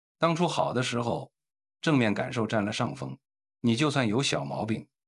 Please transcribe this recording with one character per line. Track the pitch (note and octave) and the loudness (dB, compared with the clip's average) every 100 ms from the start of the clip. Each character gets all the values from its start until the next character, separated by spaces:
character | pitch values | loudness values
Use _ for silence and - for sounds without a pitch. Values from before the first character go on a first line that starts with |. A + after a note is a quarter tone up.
| _ - | _ -2
当 | E3 | 0
初 | E3 F3 | 2 0
好 | - C#3+ | 2 0
的 | A#2+ | 0
时 | B2 A#2+ | -2 -2
候， | A#2+ D#2 - _ _ _ _ _ | -2 -4 -6 _ _ _ _ _
正 | E3 C#3+ | 2 4
面 | A2+ | 4
感 | G2 - | 2 -2
受 | A#2+ G#2+ | -2 -2
占 | A2+ | 0
了 | G2+ | -2
上 | A2 B2+ C3+ | -2 -4 -4
风， | - C3+ _ _ _ _ | -10 -10 _ _ _ _
你 | A#2+ A2+ | 0 2
就 | D3+ | 2
算 | C#3 A2+ | 2 2
有 | A2 | 0
小 | C#3 - | 0 -2
毛 | C#2+ B2 | -4 -6
病， | A2 A2 - _ | -4 -4 -6 _